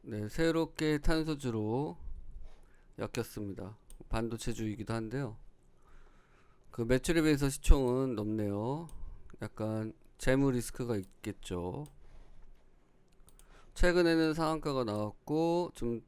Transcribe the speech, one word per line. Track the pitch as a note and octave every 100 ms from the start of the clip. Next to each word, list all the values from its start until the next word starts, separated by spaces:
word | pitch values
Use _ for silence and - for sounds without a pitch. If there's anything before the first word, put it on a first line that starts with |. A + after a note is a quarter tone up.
네, | - G#2+ G#2+
새롭게 | - E3 E3 D#3+ - D#3 D3+
탄소주로 | D3 D#3+ D#3 D3 C3+ A2+ G#2+ A#2+ D#3 E3+ - - - - - - - - - -
엮였습니다. | A2 - A2 - G2+ F#2 F#2+ A2 - - -
반도체주이기도 | A2 A2+ A#2 - A2 A2 G#2 G#2
한데요. | A2+ A2 C3 C3 A2 - - - - - - - - _ - - - -
그 | -
매출에 | A#2 B2+ - E3
비해서 | D#3 C#3+ C#3
시총은 | - - C#3+ B2+ B2+ C3+ A2
높네요. | G#2+ A2 G#2 G2+ A2+ D3 E3+ - - - - -
약간 | G#2+ - A2 A2 A2 - - -
재무 | C3 C3 C#3
리스크가 | B2 A2+ - B2 G#2+
있겠죠. | F#2 - G#2+ G2 - F2+ F2+ B2+ D3+ - - - - - - - - - _ _ _ - - - - - -
최근에는 | - F3 F3 E3+ E3 D#3+
상한가가 | D#3 D#3 D#3 D3+ C3
나왔고 | A#2 G#2 G#2 - - D#3 E3 F3 F3
좀 | - A#2+ A#2